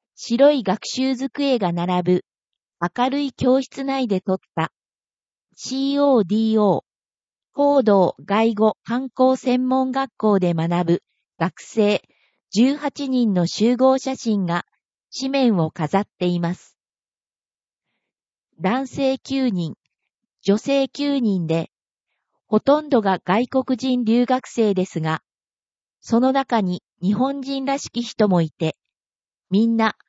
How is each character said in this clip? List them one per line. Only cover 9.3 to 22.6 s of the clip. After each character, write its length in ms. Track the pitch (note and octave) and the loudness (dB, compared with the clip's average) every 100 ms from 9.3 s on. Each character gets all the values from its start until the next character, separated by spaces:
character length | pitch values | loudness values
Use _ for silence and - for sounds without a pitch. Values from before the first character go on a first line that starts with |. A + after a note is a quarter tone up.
| C4 | 2
専 320 | C4 B3 B3+ | 0 0 0
門 240 | C4 C4 | 0 -2
学 180 | B3+ C4+ - | -4 -6 -2
校 200 | G#3+ G3 | 0 2
で 140 | F3 | 2
学 320 | E3 E3 F3 E3+ | 0 0 0 0
ぶ、 160 | F3 - _ _ - | -2 -4 _ _ -6
学 220 | E3+ - | -6 -6
生、 420 | - A3 G#3 G#3 - _ _ _ _ | -8 0 2 0 -4 _ _ _ _
十 240 | F#3+ B3+ C#4+ | 2 2 2
八 320 | D4 - C#4 | -6 -6 -4
人 240 | B3+ A#3 | 0 0
の 140 | F#3 E3+ | 0 0
集 300 | - A3 B3 | 0 0 4
合 220 | C4 C4 | 2 2
写 180 | C4 C4 | -2 -6
真 280 | A#3 G#3 | -4 -2
が、 220 | F3+ E3+ - _ _ _ _ - | -2 -4 -8 _ _ _ _ -10
紙 140 | C4+ | -4
面 260 | C4+ B3+ G3 | 0 2 2
を 120 | D#3+ | 0
飾 300 | - D3+ G3 | -2 -2 -2
っ 60 | G#3 - | -4 -4
て 80 | F3+ | -2
い 120 | F3 | 0
ま 160 | E3+ | -2
す。 220 | F#3 _ _ _ _ _ _ _ _ _ _ _ _ _ _ _ _ _ _ _ - | -4 _ _ _ _ _ _ _ _ _ _ _ _ _ _ _ _ _ _ _ -8
男 280 | F3+ B3 C4+ | -4 -4 -6
性 300 | - C4+ C4 | -4 -2 -2
九 300 | - C4+ B3+ | -4 -2 -2
人、 260 | F#3 E3 - _ _ _ _ _ _ | -2 -6 -8 _ _ _ _ _ _
女 160 | F#3 G#3 | -2 0
性 300 | - C#4 C4+ | 0 -2 -2
九 300 | - C#4+ C#4 | -4 -4 0
人 280 | A#3 F#3+ E3 | 0 0 -2
で、 240 | E3 - _ _ _ _ _ _ _ - | -2 -4 _ _ _ _ _ _ _ -2
ほ 140 | G#3+ | -2